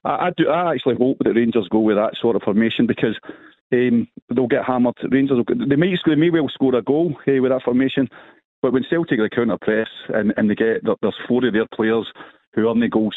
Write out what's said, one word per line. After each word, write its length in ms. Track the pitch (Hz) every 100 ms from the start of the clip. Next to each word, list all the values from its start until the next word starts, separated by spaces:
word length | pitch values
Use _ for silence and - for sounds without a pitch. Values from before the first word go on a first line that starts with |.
I, 240 | 175 143 180
I 40 | 165
do. 100 | 160
I 240 | 160 175
actually 220 | 156 139 110
hope 220 | 127 -
that 100 | 117
Rangers 340 | 107 120 113 95
go 80 | 110
with 160 | 107 104
that 160 | 110 -
sort 140 | 117 -
of 80 |
formation 420 | - 101 113 - 117
because, 320 | 110 120 104 - - - _ _
um, 340 | 123 123 117 107 - _
they'll 120 | 120 123
get 160 | 131
hammered. 300 | 98 127 123 - -
Rangers, 260 | 135 135 127 110
will, 200 | 120 131
they 80 | 139
might, 220 | 180 180 -
they 80 | 147
may 140 | 170
well 200 | 165 135
score 220 | - 131 123
a 80 |
goal, 320 | - 147 175 143 -
eh, 120 | 135
with 120 | 127
that 120 | 127
formation, 440 | - 127 135 - 123 - - _ _ _
but 120 | 131
when 120 | 127 123
Celtic, 280 | 170 165 123
the 100 | 107
counter 280 | - 117 92
press 280 | - 110 110 - -
and, 240 | 110 104 -
and 120 | 107
they 60 | 101
get, 280 | 113 110
there, 120 | 110 101
there's 140 | 107 - -
four 160 | 123 127
of 80 |
their 140 | 104 110
players 340 | - 110 113 101 - - _ _
who 140 | - 113
aren't 120 | 117
the 60 | 113
goal 240 | 113 107